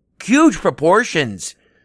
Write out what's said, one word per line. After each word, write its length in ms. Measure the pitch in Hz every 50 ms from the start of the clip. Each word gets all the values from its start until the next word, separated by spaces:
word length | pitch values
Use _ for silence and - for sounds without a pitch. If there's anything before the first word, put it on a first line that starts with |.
| _ _ _ -
huge 340 | - - 240 294 320 311 -
proportions. 1000 | - - 185 131 - 139 165 190 220 247 - - 165 139 113 101 90 - - - _ _ _ _ _